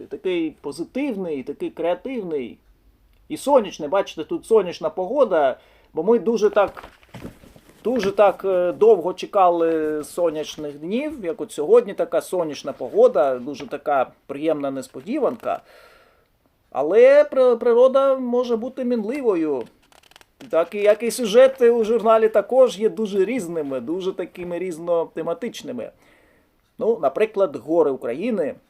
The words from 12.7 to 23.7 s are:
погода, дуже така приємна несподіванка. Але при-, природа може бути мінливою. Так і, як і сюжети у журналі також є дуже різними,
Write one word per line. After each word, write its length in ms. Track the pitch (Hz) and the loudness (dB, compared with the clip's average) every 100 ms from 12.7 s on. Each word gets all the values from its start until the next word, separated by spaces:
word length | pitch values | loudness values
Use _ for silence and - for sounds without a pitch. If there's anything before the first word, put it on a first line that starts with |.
погода, 680 | 127 123 170 233 196 143 127 | -10 -4 4 4 4 0 0
дуже 280 | 123 131 143 | -6 -12 -10
така 440 | 143 - 139 123 - - | -8 -2 0 0 -6 -14
приємна 460 | 139 156 151 139 | -6 -4 -4 -4
несподіванка. 880 | 135 127 135 147 294 214 120 117 - - _ _ _ _ _ _ _ _ _ _ | -8 -10 -14 -8 -4 -4 -4 -6 -8 -10 _ _ _ _ _ _ _ _ _ _
Але 520 | 120 147 208 254 285 | -6 0 6 6 6
при-, 320 | 294 262 254 233 | 4 2 2 2
природа 600 | 247 233 254 262 277 269 | 2 4 4 4 2 0
може 400 | 247 240 247 226 | -2 -4 -2 -4
бути 280 | 254 254 | -6 -6
мінливою. 800 | 247 240 202 294 247 180 156 135 113 _ _ _ _ - _ _ 131 | -4 -4 -4 -4 -2 0 0 -4 -6 _ _ _ _ -20 _ _ -4
Так 260 | 160 170 208 | -2 -2 0
і, 20 | |
як 260 | 202 214 | 2 2
і 80 | 233 | 0
сюжети 580 | 220 233 220 262 262 240 | -2 2 6 6 6 4
у 140 | 233 | 4
журналі 460 | 214 226 208 226 220 | 2 0 4 4 4
також 500 | 220 196 254 254 180 | 2 2 4 4 4
є 100 | 214 | -4
дуже 360 | 170 220 196 185 | -2 -4 0 0
різними, 540 | 254 170 170 143 | -2 -6 -6 -6